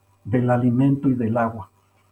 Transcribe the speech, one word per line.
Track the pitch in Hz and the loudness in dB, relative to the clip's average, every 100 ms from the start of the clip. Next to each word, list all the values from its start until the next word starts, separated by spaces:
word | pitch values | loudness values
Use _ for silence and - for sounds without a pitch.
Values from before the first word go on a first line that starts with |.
| _ _ | _ _
del | 101 123 123 | -4 -2 0
alimento | 123 123 123 139 139 139 | 2 2 2 2 2 0
y | |
del | 123 110 120 | 0 -2 -2
agua. | 113 113 - _ _ _ _ | -2 -6 -16 _ _ _ _